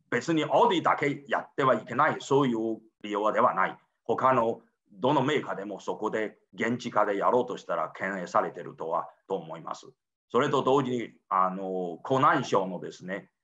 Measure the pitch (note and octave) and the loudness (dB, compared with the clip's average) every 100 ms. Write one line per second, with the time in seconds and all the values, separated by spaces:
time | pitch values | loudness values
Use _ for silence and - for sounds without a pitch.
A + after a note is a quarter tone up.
0 | _ A#2+ E3 D#3+ C#3+ D3 F3+ F3 A#2 - | _ -4 0 0 2 4 4 4 2 2
1 | C#3+ - - A2 - - C3 A#2+ - A#2+ | 0 -2 -4 -4 -4 0 2 2 0 0
2 | D3+ A2 - C#3 C3+ A2+ A2+ A2 - _ | 2 0 2 2 4 0 -2 -4 -10 _
3 | G#2 G#2 G#2+ G2+ B2 G2 F#2 - _ _ | -4 0 2 4 4 4 -2 -4 _ _
4 | - A2+ C3 B2+ A2+ A#2 _ _ _ G2 | -4 2 4 4 2 -2 _ _ _ -2
5 | B2+ D3 C3 C#3 - F#2+ G2+ F#2 - F#2 | 0 2 2 0 -2 -8 -8 -8 -8 -4
6 | G#2+ A2 G#2+ - _ - A2+ B2 A#2+ A2 | -4 -2 -4 -8 _ -4 -2 -2 -2 0
7 | G#2 G2+ F2+ B2 - E2+ - E2+ E2 - | 0 2 2 2 2 -4 -6 -4 -4 -6
8 | G2 G2 F2+ G#2+ F2 F2 D2+ C#2+ E2 E2 | -6 -6 -2 0 0 -4 -12 -10 -4 -4
9 | - - - G2 D#2+ E2 - - - - | -4 -12 -8 -6 -8 -12 -12 -14 -16 -20
10 | _ _ _ A#2 D3 C#3+ C3 C#3 B2 B2 | _ _ _ 0 2 2 2 2 2 -4
11 | G2+ - - F#2+ F#2 F#2+ F#2+ F#2 F2+ E2 | -6 -12 -2 0 0 -2 -6 -4 -6 -6
12 | - C3 D3+ D#3+ A2 G#2+ F#2+ F2 E2 - | -2 2 4 2 2 0 0 -6 -10 -12
13 | F2+ G2 - _ | -10 -10 -12 _